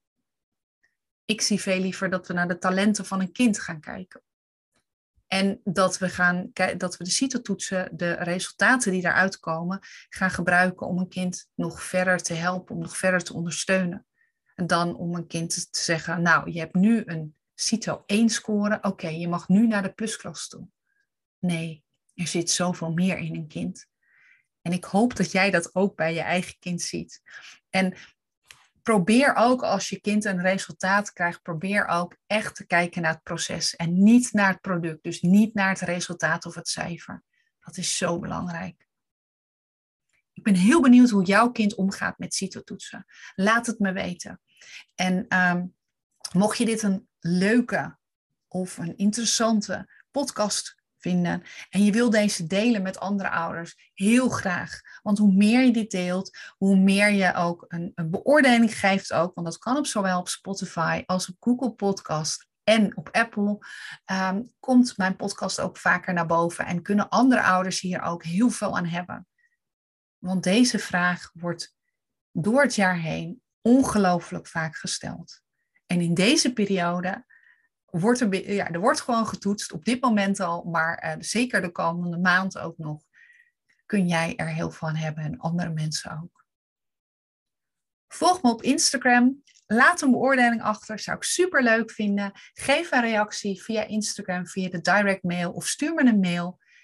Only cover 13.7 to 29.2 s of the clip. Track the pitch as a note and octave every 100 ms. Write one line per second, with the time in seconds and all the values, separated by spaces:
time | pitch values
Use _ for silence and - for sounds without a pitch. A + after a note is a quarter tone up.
13.7 | F#3+ F3+ F#3 - _ _ _ _ - E3+
14.7 | F3 F3 E3+ F3 F3 E3 E3+ E3+ - -
15.7 | - - E3 E3 F3 E3+ D#3 D#3+ E3 D#3+
16.7 | F3+ G3+ A3+ E3 D#3+ D#3 - _ - -
17.7 | A3+ - - - G#3 A#3 - - G#3 G#3
18.7 | G#3+ G3+ G3 E3 D#3+ E3+ F3 - F#3+ A3+
19.7 | G#3 F#3+ - A3 - - D3+ - - F3
20.7 | _ _ _ _ _ _ _ F3+ E3 E3
21.7 | D#3 _ _ _ - D#3+ F3 E3+ - F3+
22.7 | F3 E3 E3 F#3 E3+ E3 E3 D#3 E3+ F3
23.7 | - - _ _ _ _ _ _ _ E3+
24.7 | F3+ - G3 B3 - F3+ F#3 G3 F3 -
25.7 | F#3 F3+ - D#3+ E3 - F3+ - - F3+
26.7 | F3 - E3 E3 - _ - - - _
27.7 | F#3+ F#3 - - _ _ _ _ - _
28.7 | _ - G#3+ F3 A#3